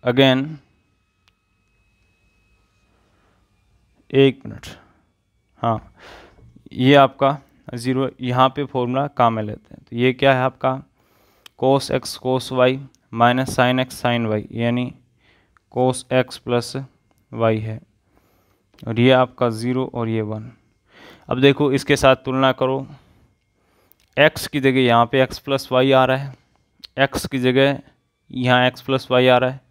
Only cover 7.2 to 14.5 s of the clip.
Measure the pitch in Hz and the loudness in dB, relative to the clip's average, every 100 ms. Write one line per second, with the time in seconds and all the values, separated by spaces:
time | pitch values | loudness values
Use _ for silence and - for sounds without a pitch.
7.2 | 139 143 _ _ - 120 120 131 135 - | -2 -2 _ _ -16 -10 -4 -2 -4 -6
8.2 | 123 123 131 151 139 131 123 131 143 - | -6 2 2 2 -8 -4 -4 -4 -4 0
9.2 | 120 110 107 104 _ - _ 117 127 127 | 0 0 -8 -10 _ -20 _ -2 0 2
10.2 | 135 131 131 127 135 131 - _ _ _ | 0 2 -2 -2 -4 -4 -10 _ _ _
11.2 | _ _ - _ 131 135 135 131 - - | _ _ -20 _ 0 0 0 -6 -6 -10
12.2 | 127 131 - 127 127 135 135 _ _ 113 | -4 -4 -4 0 2 0 -10 _ _ 0
13.2 | 120 123 131 - 123 127 127 - 131 120 | 2 2 -4 0 0 0 -4 -4 -4 -2
14.2 | 113 107 - | -2 -4 -6